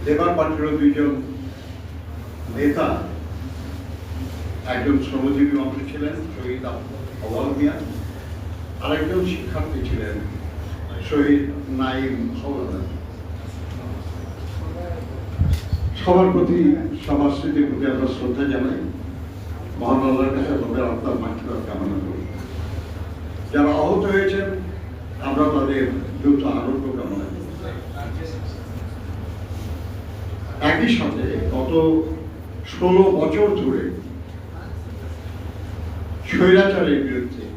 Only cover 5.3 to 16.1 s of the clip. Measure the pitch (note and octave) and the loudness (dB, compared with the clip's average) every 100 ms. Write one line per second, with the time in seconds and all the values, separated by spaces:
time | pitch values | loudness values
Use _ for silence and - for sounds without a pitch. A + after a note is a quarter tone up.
5.3 | C#3 C#3+ C#3+ C3+ - - D3 D3+ D#3 - | 4 4 4 0 -4 -6 -4 -4 -4 -8
6.3 | - B2+ B2+ B2+ A#2+ - - - - A2 | -8 -6 -6 -6 -8 -8 -10 -10 -8 -6
7.3 | A2+ C#3+ C#3 D3 - - - - - - | -2 -2 2 2 0 -6 -6 -6 -8 -10
8.3 | - - - - - E3 D3+ D3+ F3+ - | -8 -8 -8 -8 -6 -2 0 2 2 0
9.3 | - - D#3+ D3+ C3 - - - - - | -2 -4 -4 -2 -2 -2 -2 -2 -4 -6
10.3 | - - - - - - - - D3+ C#3+ | -8 -8 -8 -8 -8 -8 -8 0 2 6
11.3 | C#3+ C#3 - - C3 C3 C3+ C3+ A#2+ A2+ | 4 2 -4 -4 -2 -2 -2 -2 -2 -4
12.3 | - C#3+ C3 A#2 A#2+ - - - - - | -4 -4 -4 -4 -4 -6 -8 -10 -12 -10
13.3 | - - - - - - - - - - | -10 -10 -10 -8 -8 -8 -8 -8 -8 -8
14.3 | - - - - - - - - - - | -8 -8 -6 -6 -6 -6 -6 -8 -8 -6
15.3 | - - - - - - - F#3 | 2 4 4 2 0 0 0 6